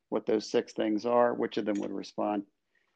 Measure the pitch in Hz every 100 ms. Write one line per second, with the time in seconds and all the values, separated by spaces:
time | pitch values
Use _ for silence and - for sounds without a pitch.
0 | - 113 - 110 - 120 - - 110 107
1 | 117 120 120 120 113 - 104 101 101 98
2 | 98 - 107 104 101 _ _ _ _